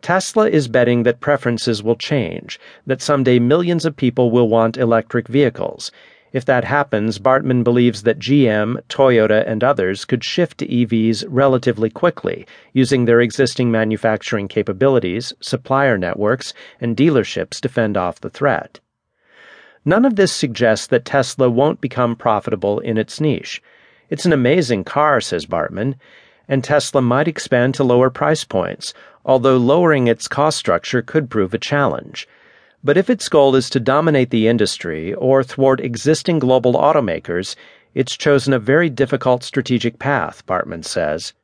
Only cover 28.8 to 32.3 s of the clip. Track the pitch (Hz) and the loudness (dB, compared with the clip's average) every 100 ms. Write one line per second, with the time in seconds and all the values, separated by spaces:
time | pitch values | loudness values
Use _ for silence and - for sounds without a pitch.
28.8 | - - - _ - 131 127 131 123 156 | -14 -16 -20 _ 0 2 4 2 4 4
29.8 | 170 147 120 117 - - 151 147 - 87 | 4 4 2 0 -4 -2 0 -2 -2 -2
30.8 | - 127 123 156 131 110 95 113 - 143 | 0 -4 -2 -4 -2 -4 -2 -4 -4 -2
31.8 | 135 65 - - - | -2 -4 -10 -18 -18